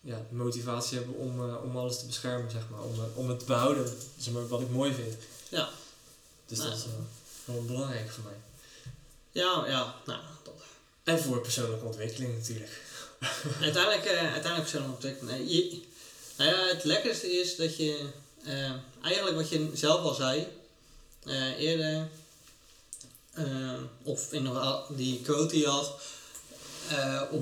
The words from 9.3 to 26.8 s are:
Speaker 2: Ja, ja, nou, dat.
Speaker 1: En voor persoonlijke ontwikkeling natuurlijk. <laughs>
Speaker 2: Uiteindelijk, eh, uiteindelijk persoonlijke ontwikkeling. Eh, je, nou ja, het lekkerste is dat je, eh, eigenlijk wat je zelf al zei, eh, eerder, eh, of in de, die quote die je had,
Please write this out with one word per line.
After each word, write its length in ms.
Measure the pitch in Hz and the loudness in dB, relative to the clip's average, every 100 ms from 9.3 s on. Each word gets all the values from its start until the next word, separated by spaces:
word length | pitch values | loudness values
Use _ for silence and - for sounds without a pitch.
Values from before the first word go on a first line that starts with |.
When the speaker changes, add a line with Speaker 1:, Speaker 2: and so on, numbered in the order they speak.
Speaker 2:
Ja, 320 | 175 180 175 127 | 0 2 2 2
ja, 280 | 131 123 - - | 0 0 -6 -10
nou, 140 | - - - | -10 -10 -16
dat. 100 | - - - - - _ | -16 -18 -20 -20 -20 _
Speaker 1:
En 140 | - 165 | 2 2
voor 220 | 139 120 | 4 0
persoonlijke 440 | 117 127 113 110 | 0 0 0 -2
ontwikkeling 520 | 113 107 113 - 123 113 | -4 -4 -4 -4 -4 -4
natuurlijk. 420 | 117 110 - - - - - - | -4 -6 -8 -12 -14 -14 -14 -6
<laughs> 400 | - - 147 - | -4 -2 -2 0
Speaker 2:
Uiteindelijk, 440 | 151 175 202 196 | 2 4 6 4
eh, 140 | 208 170 147 | 4 2 2
uiteindelijk 300 | 117 - 170 | 0 0 0
persoonlijke 320 | 151 147 131 | 0 -2 -4
ontwikkeling. 440 | 120 135 - - 131 | -4 -6 -6 -6 -4
Eh, 100 | 123 | 4
je, 260 | 170 180 - - - - - - - | 4 4 0 -10 -18 -20 -18 -14 6
nou 140 | 143 | 6
ja, 160 | 185 185 | 8 6
het 100 | 175 | 4
lekkerste 560 | 165 202 233 226 185 180 | 4 4 4 0 2 2
is 160 | 180 - | 2 2
dat 200 | 160 156 | 0 2
je, 320 | 156 147 143 - - - | 0 0 -4 -10 -18 -14
eh, 260 | 127 139 135 127 - - | -6 -4 -2 -4 -10 -6
eigenlijk 340 | 165 196 196 160 | 0 2 2 0
wat 120 | 156 | 2
je 220 | 156 156 | 2 0
zelf 260 | - 151 135 | 2 6 6
al 140 | 135 | 6
zei, 320 | 123 131 143 175 - - - - - - - | 2 2 2 0 -8 -20 -20 -20 -20 -20 -16
eh, 340 | - 135 131 127 | -6 -2 -2 2
eerder, 500 | 151 165 156 156 160 - - - - - - - - - - - - | 2 4 2 0 -2 -8 -20 -20 -20 -20 -20 -20 -16 -16 -16 -20 -16
eh, 400 | - 139 131 131 127 131 - | -4 -2 -2 -4 -6 -8 -8
of 300 | - - - | -4 -4 -2
in 120 | 147 | -2
de, 360 | 131 131 139 135 - | 0 2 2 0 -4
die 320 | 135 127 123 | -2 0 0
quote 240 | 151 147 156 | 2 4 6
die 80 | 160 | 6
je 80 | 143 | 6
had, 320 | 139 - - - - - - - - - - | 4 2 -6 -12 -14 -16 -18 -18 -16 -14 -10